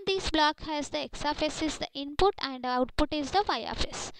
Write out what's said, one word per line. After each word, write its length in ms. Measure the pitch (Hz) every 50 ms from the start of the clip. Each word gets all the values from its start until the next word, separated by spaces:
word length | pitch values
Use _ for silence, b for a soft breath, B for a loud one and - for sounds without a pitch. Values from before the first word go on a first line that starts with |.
| 403
this 240 | 381 392 381 - -
block 320 | - 311 302 302 311 - -
has 260 | 320 311 294 285 -
the 120 | - 302
x 240 | 277 254 - - -
of 180 | 294 302 - 311
s 180 | 302 294 -
is 160 | 320 311 - -
the 100 | - - -
input 420 | - 277 285 294 - 370 392 - -
and 260 | - 277 262 254 247
output 480 | 254 247 247 254 240 - - 302 285 311
is 180 | 302 285 254
the 140 | - 381 415
y 200 | - 320 240 208 -
of 140 | - - -
s. 240 | - - - - - B B